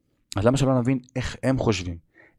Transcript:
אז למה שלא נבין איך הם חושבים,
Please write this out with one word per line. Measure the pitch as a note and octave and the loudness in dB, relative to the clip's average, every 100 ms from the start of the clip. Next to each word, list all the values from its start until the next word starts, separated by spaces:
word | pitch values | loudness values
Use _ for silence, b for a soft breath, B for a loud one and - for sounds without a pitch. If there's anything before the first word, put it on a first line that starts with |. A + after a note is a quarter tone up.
| _ _ _ G2+ | _ _ _ 0
אז | G#2+ | 2
למה | C3 | 2
שלא | C3 C3 | 2 2
נבין | A#2+ C3 - B2+ | 2 -2 -4 -8
איך | A#2+ - | -8 -4
הם | B2+ C3 | -2 0
חושבים, | B2 F#2 F2+ E2 - b b | 0 0 -2 -10 -14 b b